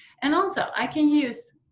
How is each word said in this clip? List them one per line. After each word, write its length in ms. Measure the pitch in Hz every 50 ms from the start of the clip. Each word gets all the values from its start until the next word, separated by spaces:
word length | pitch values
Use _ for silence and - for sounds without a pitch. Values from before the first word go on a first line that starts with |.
| - - _ -
And 120 | 247 285 311
also, 380 | 359 381 370 - 240 - - -
I 120 | - 240 254
can 200 | - 302 302 294
use 440 | 294 294 269 240 220 - - - _ _ _ _